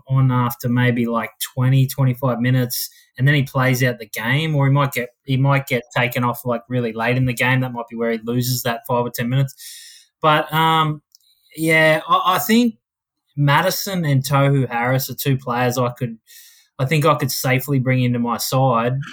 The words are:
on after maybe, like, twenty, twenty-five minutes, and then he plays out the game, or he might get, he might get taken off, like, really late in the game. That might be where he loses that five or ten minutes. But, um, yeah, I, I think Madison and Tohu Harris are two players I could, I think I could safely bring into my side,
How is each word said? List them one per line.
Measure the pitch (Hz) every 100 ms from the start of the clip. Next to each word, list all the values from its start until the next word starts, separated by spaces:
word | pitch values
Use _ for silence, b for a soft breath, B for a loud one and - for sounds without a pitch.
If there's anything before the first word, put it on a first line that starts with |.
| -
on | 135 131
after | 123 120 - 123
maybe, | 123 123 120 117
like, | 117 107 -
twenty, | - - 127 135 127
twenty-five | - 131 123 131 113
minutes, | 123 127 120 - - b b b
and | 135
then | 147
he |
plays | - 135 127 123
out | 131 113
the | 110
game, | 110 113 143 160 147
or | 135
he |
might | 143 135
get, | 127 120 _ -
he | 131
might | 139 139 -
get | 123 -
taken | 135 120 123
off, | 120 117 123
like, | 117 -
really | 123 117
late | 110 117 127
in | 127
the |
game. | 120 127 131
That | 127
might | 120 117
be | 113
where | 117
he | 113
loses | 113 123 123 127
that | 120 117 -
five | 123
or | 120
ten | - 120
minutes. | 135 135 - B B B B B B
But, | 156 151 -
um, | 156 160 160 151 151 _ _ _ _ _ 156
yeah, | 160 160 156 156 170
I, | 185 180 180
I |
think | - 226 240 - _ _ _ _ _ 143
Madison | 143 151 180 - 202 185
and | 151 135
Tohu | 135 139 139 139 120
Harris | 120 123 135 135
are | 123
two | 143 120
players | 127 120 123 127
I | 123
could, | - 120 113 _ B B B B B
I |
think | 135 156 151
I | 147
could | 135
safely | - 135 131 143 139
bring | 127 127
into | 123 120
my | 117 110
side, | - 131 135 113 120 135 -